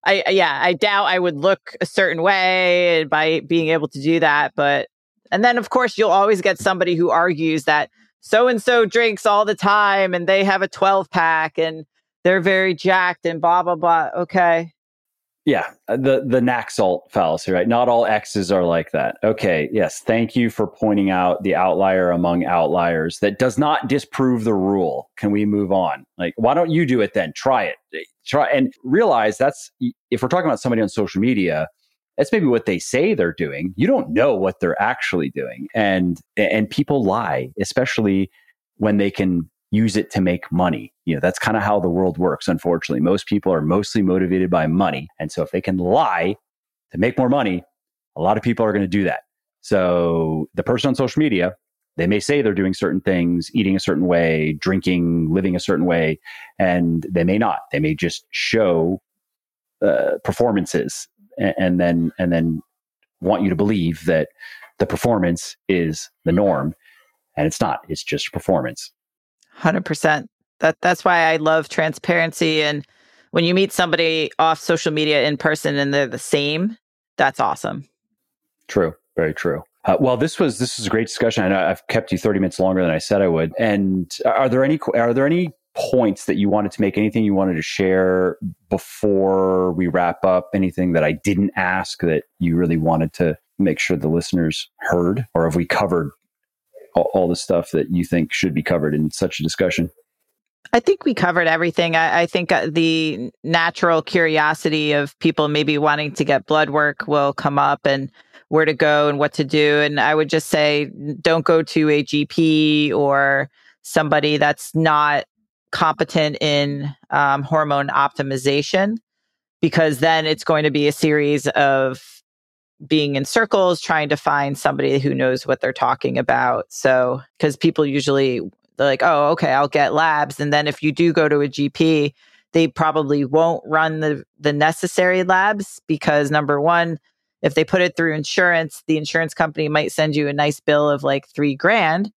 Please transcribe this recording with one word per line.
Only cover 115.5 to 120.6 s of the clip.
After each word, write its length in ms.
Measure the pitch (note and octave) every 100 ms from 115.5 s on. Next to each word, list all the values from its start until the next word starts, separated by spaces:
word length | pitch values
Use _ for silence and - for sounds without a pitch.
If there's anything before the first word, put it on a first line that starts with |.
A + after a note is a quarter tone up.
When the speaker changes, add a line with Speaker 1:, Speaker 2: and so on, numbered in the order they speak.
| _ _
Speaker 1:
competent 640 | - D#3+ D3+ D#3+ E3+ D3+ D3
in, 540 | D3+ C#3+ C#3+ C#3+ C#3+ C#3 _
um, 320 | C#3+ C#3+ C#3
hormone 460 | C#3 D#3+ D3+ C#3 C#3
optimization, 1080 | - C#3 - C3+ C3+ C3+ C#3 D3 F#3+ G3+ A3+ _ _ _ _ _ _
because 380 | E3 E3+ D#3+ C3
then 280 | D#3+ D#3+ D#3
it's 180 | D#3
going 200 | - D#3